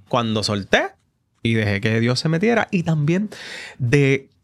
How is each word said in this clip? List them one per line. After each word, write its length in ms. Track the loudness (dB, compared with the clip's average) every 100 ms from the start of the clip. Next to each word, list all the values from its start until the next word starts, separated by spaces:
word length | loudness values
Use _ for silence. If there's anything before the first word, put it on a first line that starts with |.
| -4
cuando 360 | -2 0 -2
solté 440 | -2 -4 2 0 0 -8 _ _ _ _
y 100 | -2
dejé 260 | 0 0 0
que 180 | 0 0
Dios 200 | 0 0
se 100 | -2
metiera 380 | 0 0 0 0
y 120 | -2
también 460 | 0 0 2 0 -2 -8 -16 -16 -16 -6
de 520 | 0 4 4 2 -4 _